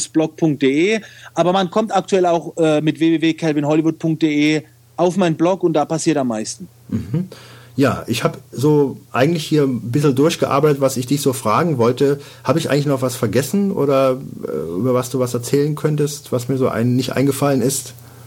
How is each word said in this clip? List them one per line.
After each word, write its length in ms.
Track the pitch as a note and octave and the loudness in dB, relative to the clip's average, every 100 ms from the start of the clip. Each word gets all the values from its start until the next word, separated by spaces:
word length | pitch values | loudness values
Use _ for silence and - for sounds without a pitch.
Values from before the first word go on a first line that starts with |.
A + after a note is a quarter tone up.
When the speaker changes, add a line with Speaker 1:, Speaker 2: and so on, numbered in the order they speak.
| - | 0
Speaker 1:
blog 240 | D#3 D#3 - | 0 0 0
punkt 240 | E3 C#3+ | 0 2
de, 400 | C3+ C#3+ F#3 A3 - - - | 2 2 2 0 -6 -18 -12
aber 200 | - E3+ | -2 2
man 180 | F#3+ F#3+ | 2 0
kommt 220 | G#3+ A3 | 0 0
aktuell 340 | G3 F#3 F#3+ F3+ | -2 0 2 2
auch, 280 | E3+ D#3 - | 2 -2 0
äh, 240 | D#3+ D3+ | 2 2
mit 180 | D#3 C#3 | 0 2
W 140 | D#3+ | 2
W 80 | D#3+ | 2
W 120 | D#3+ | 2
calvin 320 | D#3+ E3 D3+ D3 | 0 0 0 2
hollywood 320 | D#3 D#3+ D#3+ | 2 2 0
punkt 240 | E3 D#3 | -2 0
de 400 | D#3+ D3 D3+ D3+ D3 _ _ - | 0 2 2 0 -4 _ _ -2
auf 220 | F3+ F3+ | 0 2
meinen 180 | F3 D#3 | 0 2
Blog 260 | E3 F#3+ | 0 0
und 100 | F3 | 0
da 120 | D#3 C#3+ | 0 0
passiert 320 | D#3+ E3 D3 | -2 0 0
am 100 | B2+ | -2
meisten. 400 | A2 A2 - - - - | -4 -6 -10 -16 -20 -8
Speaker 2:
Mhm. 420 | - E2+ C#3 F#3 - - - - - | -8 -4 -6 -6 -10 -20 -20 -14 0
Ja, 280 | C3+ F2 - | 0 0 -4
ich 160 | A#2 | -4
hab 140 | E3 - - | -4 -6 -12
so 460 | - C#3+ D3+ C#3 A2+ - | -2 2 2 2 -2 -8
eigentlich 320 | A2+ C#3 E3+ | 0 0 0
hier 200 | D3+ D3+ | 0 0
ein 280 | C#3 A#2+ G2+ | 0 -2 -2
bisschen 240 | D3 D3 B2+ | 0 2 2
durchgearbeitet, 680 | D#3 F3 C#3 C3+ D3+ C#3+ | 2 2 0 2 2 2
was 160 | C3+ B2 | 0 -2
ich 100 | A#2+ | -2
dich 140 | C#3+ | 0
so 120 | C#3+ | 0
fragen 440 | A#2+ G#2+ A2 E3+ C3 | -2 0 0 0 2
wollte. 440 | A#2 B2 C#3 C#3+ - - | 2 2 0 0 -6 -10
Hab 140 | - E3 | -2 0
ich 120 | D3+ | 2
eigentlich 160 | C#3+ D3 | 0 0
noch 160 | C3+ | 0
was 140 | B2+ B2 | -2 -2
vergessen 560 | A2+ A#2 B2+ G3 G3 | 0 0 0 0 0
oder, 500 | - C#3 C3+ C3+ C3 - - | 0 2 2 2 0 -6 -12
äh, 340 | - C#2+ D#2+ F2 | -8 -6 -6 -2
über 160 | B2+ | 0
was 160 | B2 B2 | 0 0
du 100 | C3 | -2
was 140 | B2 | -2
erzählen 420 | A#2+ A#2 C#3+ D3 D3 | -2 -2 0 0 0
könntest, 560 | D3+ D3+ D3 - - | -2 0 -2 -4 -6
was 160 | B2 A#2+ | -6 -2
mir 100 | C3+ | 0
so 120 | B2 | 0
ein-, 260 | F#2 A#2+ B2 | 2 0 0
nicht 180 | B2+ | 0
eingefallen 480 | - C#3 C#3 C#3+ C#3 | 0 0 2 0 2
ist? 320 | A#2 - - - - - | 0 -2 -8 -16 -20 -20